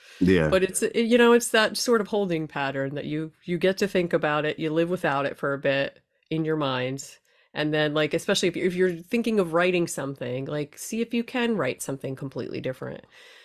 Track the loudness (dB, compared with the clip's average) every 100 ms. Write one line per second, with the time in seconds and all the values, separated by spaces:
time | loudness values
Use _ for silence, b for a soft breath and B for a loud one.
0 | b b 4 6 4 2 0 0 0 0
1 | 4 6 8 6 4 2 2 0 2 2
2 | 2 -2 0 -2 -4 -4 -4 -2 -4 -6
3 | -6 -6 -6 -10 -6 0 0 2 0 0
4 | 0 0 0 0 -2 -2 -2 0 0 0
5 | 0 0 -2 -4 -4 -2 0 0 -2 -8
6 | _ _ -6 -2 0 0 0 -2 -4 -6
7 | -10 -20 _ _ _ -4 0 0 2 2
8 | 0 0 0 0 0 0 -2 2 0 0
9 | -4 -2 0 0 2 2 2 2 0 -4
10 | -8 -6 -6 -6 -4 -6 -6 -10 -8 -6
11 | -4 -4 -4 -2 -2 0 -2 -4 -8 -8
12 | -8 -8 -8 -8 -8 -6 -6 -8 -10 -12
13 | -16 b b b